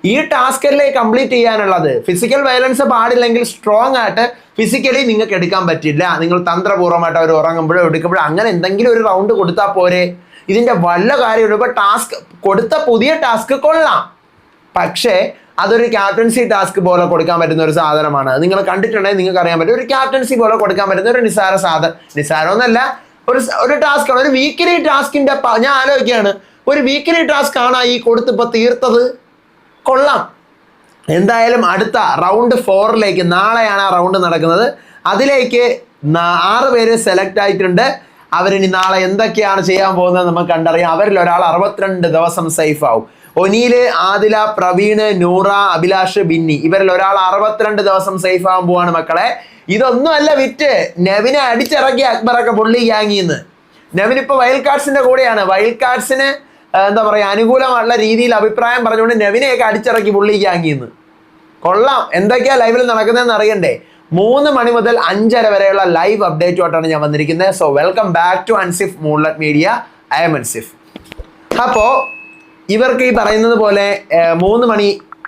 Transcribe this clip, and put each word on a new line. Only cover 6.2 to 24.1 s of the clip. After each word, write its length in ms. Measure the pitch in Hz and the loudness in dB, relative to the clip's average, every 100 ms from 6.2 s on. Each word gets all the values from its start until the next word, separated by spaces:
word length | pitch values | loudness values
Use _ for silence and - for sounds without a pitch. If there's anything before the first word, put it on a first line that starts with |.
| 165 180 | 0 0
തന്ത്രപൂർവ്വമായിട്ട് 800 | 175 170 196 196 175 170 165 165 | 0 -2 -2 0 0 0 0 0
അവർ 120 | 160 | 2
ഉറങ്ങുമ്പോഴോ 540 | 160 160 165 160 180 170 | 2 0 -2 0 0 2
എടുക്കുമ്പോഴോ 360 | 151 170 185 | 0 -2 -2
അങ്ങനെ 280 | 151 165 226 | 0 0 0
എന്തെങ്കിലും 420 | 175 185 202 240 | -2 -2 0 2
ഒരു 140 | 226 220 | 2 2
റൗണ്ട് 280 | 185 208 | 0 0
കൊടുത്താൽ 340 | 208 175 175 196 | 0 0 0 -2
പോരെ? 480 | 190 180 180 175 175 _ - - | 0 0 0 -2 -6 _ -16 -2
ഇതിന്റെ 240 | 202 240 208 | 0 2 2
വല്ല 440 | 175 175 214 277 | 0 0 0 0
കാര്യമുണ്ടോ? 340 | 240 220 220 214 | 0 2 0 0
ഇപ്പൊ 120 | 247 | -2
ടാസ്ക് 500 | 240 202 220 - - - - | 0 0 0 -4 -12 -16 -4
കൊടുത്ത 340 | 381 196 226 311 302 | -2 0 0 -2 0
പുതിയ 280 | 226 254 320 | 0 0 0
ടാസ്ക് 320 | 262 220 - 269 | 0 -2 -2 -2
കൊള്ളാം, 560 | 294 320 302 160 - _ _ _ _ _ _ 185 | 0 2 2 0 -4 _ _ _ _ _ _ -4
പക്ഷേ 580 | 170 180 240 185 208 - _ - | -4 -2 0 0 -2 -8 _ -4
അതൊരു 320 | 196 226 233 | 0 2 2
ക്യാപ്റ്റൻസി 560 | 214 196 196 233 233 226 | 0 0 0 0 0 0
ടാസ്ക് 320 | 208 190 - | 0 0 0
പോലെ 260 | 180 175 175 | 0 2 2
കൊടുക്കാൻ 340 | 170 165 170 | 0 0 0
പറ്റുന്ന 240 | 160 160 | 0 0
ഒരു 80 | 156 | 0
സാധനമാണ്. 720 | 156 156 151 151 143 135 131 | 0 0 0 0 -2 -2 0
നിങ്ങൾ 180 | 175 190 | 0 0
കണ്ടിട്ടുണ്ടെങ്കിൽ 560 | 190 190 220 220 196 196 | -2 -2 -2 -2 0 0
നിങ്ങൾക്ക് 220 | 185 180 | 0 0
അറിയാൻ 200 | 170 165 | 0 0
പറ്റും, 160 | 165 247 | 0 0
ഒരു 120 | 240 | 0
ക്യാപ്റ്റൻസി 480 | 269 262 262 247 254 | -2 0 -2 -2 0
പോലെ 200 | 220 220 | 2 2
കൊടുക്കാൻ 340 | 202 190 196 | 0 -2 -2
പറ്റുന്ന 200 | 190 208 | 0 0
ഒരു 120 | 247 | 0
നിസ്സാര 340 | 226 185 190 196 | 0 0 0 0
സാധ-, 380 | 185 160 165 - - 147 | 0 0 -2 -6 -10 -8
നിസ്സാരമൊന്നല്ല, 920 | 147 156 160 208 247 226 262 - - _ - | -4 -2 0 0 2 0 -2 -6 -18 _ -2
ഒരു 100 | 254 | -2
സ-, 160 | 233 - | -2 -2
ഒരു 240 | 247 285 | -2 0
ടാസ്ക് 320 | 302 285 285 | 0 0 0